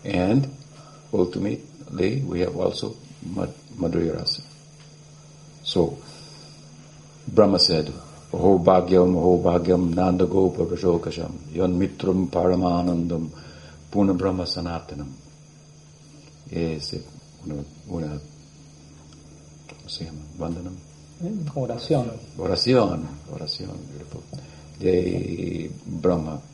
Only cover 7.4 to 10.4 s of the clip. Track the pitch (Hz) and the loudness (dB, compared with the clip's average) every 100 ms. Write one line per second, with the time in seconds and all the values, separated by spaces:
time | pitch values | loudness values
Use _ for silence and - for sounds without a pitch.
7.4 | 101 90 - 80 76 - - - - - | 6 6 4 2 -2 -8 -14 -20 -10 2
8.4 | 90 92 85 92 87 92 90 87 87 87 | 6 6 6 6 6 6 6 6 6 6
9.4 | 87 87 85 90 87 87 92 90 90 95 | 6 2 4 2 4 2 2 4 2 4